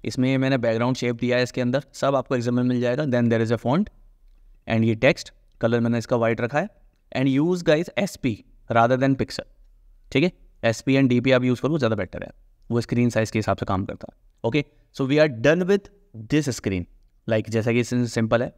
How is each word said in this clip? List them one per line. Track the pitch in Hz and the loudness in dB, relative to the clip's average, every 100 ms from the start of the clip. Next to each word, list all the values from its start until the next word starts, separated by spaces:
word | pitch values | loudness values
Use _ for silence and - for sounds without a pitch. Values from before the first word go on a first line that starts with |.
इसमें | - 120 127 135 | -6 -2 0 2
मैंने | 131 135 | 0 0
बैकग्राउंड | 117 113 120 127 | 0 0 0 0
शेप | 123 117 | -2 -2
दिया | 123 123 | 0 0
है | |
इसके | 123 - | -2 -2
अंदर, | 123 131 - | -2 -2 -6
सब | - 135 | -4 0
आपको | 139 123 127 | 0 -2 -2
एग्जाम | 120 | 0
में | 120 | 0
मिल | 123 123 | 0 0
जाएगा। | 120 123 | 0 0
Then | 151 123 120 | 0 2 2
there | 113 113 | 2 2
is | |
a | 117 | 0
font | 117 151 208 - - _ - _ - - - | 0 0 -2 -8 -20 _ -20 _ -20 -20 -4
and | 113 | 0
ये | 113 110 | 2 2
टेक्स्ट, | 131 170 - _ _ _ | 2 0 -8 _ _ _
कलर | 117 120 | 0 0
मैंने | 117 117 | 0 -2
इसका | 113 120 | -2 0
वाइट | 117 113 | 0 0
रखा | 120 143 | -2 -2
है। | 196 _ _ _ _ | -4 _ _ _ _
And | - 135 | -2 0
use | 135 160 180 | 2 0 0
guys | 165 151 175 - | 2 0 0 -4
एसपी | 190 - 131 104 - - - | -4 -4 -4 -4 -10 -20 -2
rather | 113 117 127 | 2 4 4
than | 135 135 | 2 0
pixel, | 107 - - _ - _ _ - - | -2 -6 -14 _ -20 _ _ -20 -4
ठीक | 135 | 0
है। | 175 - - _ | 0 -2 -20 _
एसपी | 113 113 - 135 | -2 -2 0 2
and | 135 | 4
डीपी | 123 127 | 2 4
आप | 127 | 2
यूज़ | 127 120 | 2 0
करो, | 131 160 | -2 0
ज़्यादा | 117 107 | 0 -2
बेटर | 92 - | -6 -10
है, | - - _ _ - | -14 -16 _ _ -4
वो | 117 | -4
स्क्रीन | 113 120 120 | -2 0 2
साइज | 113 110 | 0 -2
के | 110 | -2
हिसाब | 107 98 | -2 -4
से | - | -2
काम | 95 | -2
करता | 98 - - | -4 -10 -16
है, | _ _ _ | _ _ _
ओके। | 117 147 143 _ _ - | -2 -2 -4 _ _ -6
So | 135 | 0
we | 147 | 4
are | 156 113 | 2 4
done | 131 165 | 2 2
with | 180 202 - _ _ 110 110 | 2 0 -2 _ _ -18 -2
this | 147 143 113 | -2 0 -4
screen, | - 95 90 - _ _ - | -4 -4 -6 -16 _ _ -2
like | 110 110 | -2 0
जैसा | 113 110 | -2 0
कि | 117 | 0
सिं-, | 117 123 120 | 0 -2 -2
सिंपल | 120 113 117 | -2 0 0
है। | 123 | -2